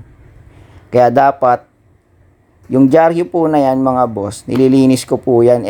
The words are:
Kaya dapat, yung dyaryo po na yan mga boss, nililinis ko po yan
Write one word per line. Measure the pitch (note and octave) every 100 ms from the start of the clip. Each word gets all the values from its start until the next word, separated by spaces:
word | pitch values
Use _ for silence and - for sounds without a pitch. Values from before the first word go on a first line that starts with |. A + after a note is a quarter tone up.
| - - - - - - - - _
Kaya | A#2+ A#2+
dapat, | B2 C#3 C#3 B2+ A#2+ - _ _ _ _ _ _ _ _ _ -
yung | B2+ C3+
dyaryo | D3+ E3 E3+ F3
po | F3 D#3+
na | D3+
yan | C3+ C3
mga | C3+ B2+ A#2+
boss, | G#2+ G2+ - -
nililinis | B2 C3 C3+ C3 B2+ -
ko | B2
po | - A#2 A#2+
yan | A#2+ G2+